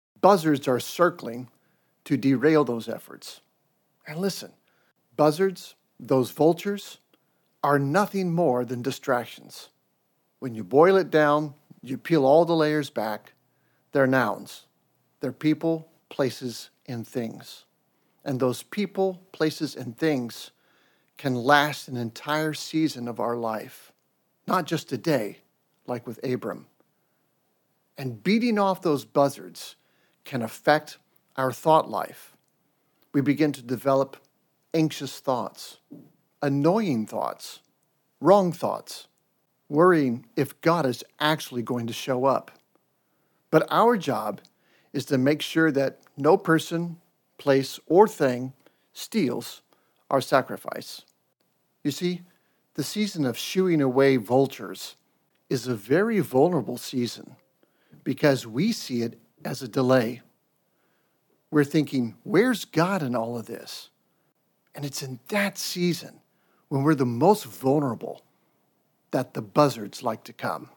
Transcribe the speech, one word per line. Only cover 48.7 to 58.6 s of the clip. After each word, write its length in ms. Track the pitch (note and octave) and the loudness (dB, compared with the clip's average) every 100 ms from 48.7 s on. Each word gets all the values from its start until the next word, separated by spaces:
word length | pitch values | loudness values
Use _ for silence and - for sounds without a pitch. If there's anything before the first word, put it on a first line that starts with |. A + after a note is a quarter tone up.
| _ _ | _ _
steals 680 | - - A3+ C3+ A#2+ - - _ _ _ _ _ | -18 -6 -2 0 -2 -8 -16 _ _ _ _ _
our 120 | C#3 | -2
sacrifice. 800 | - C#3 A#2 G2+ - - - - - _ _ _ _ _ _ _ | 2 0 0 -8 -10 -12 -12 -18 -20 _ _ _ _ _ _ _
You 80 | D3 | -6
see, 300 | - F3+ F3+ - _ _ _ _ | -4 -4 -6 -12 _ _ _ _
the 100 | - | -10
season 420 | C#3+ G#3 G#3 E3 C3 | -6 -2 -4 0 -2
of 120 | A2+ | -2
shooing 440 | - F#3 F#3 D#3+ | -4 0 2 2
away 360 | C3+ B2+ C#3 C3 | 2 4 4 4
vultures 800 | G#2 C3 C3+ - F#2 F#2 - - _ _ _ _ _ | 2 2 2 -2 -12 -12 -14 -18 _ _ _ _ _
is 160 | C3+ B2+ | -6 -4
a 80 | A2+ | -6
very 440 | A#2+ D#3+ A3+ G#3 | 0 2 2 0
vulnerable 580 | B2+ C3 E3 E3 G2+ B2 | 2 4 4 2 -2 -8
season 580 | - C3 A#2 - - - _ _ _ _ _ - | -6 -4 -4 -6 -18 -20 _ _ _ _ _ -10
because 440 | - B2+ D3+ C3 A#2 | -8 0 2 2 -2
we 240 | A#2 | -2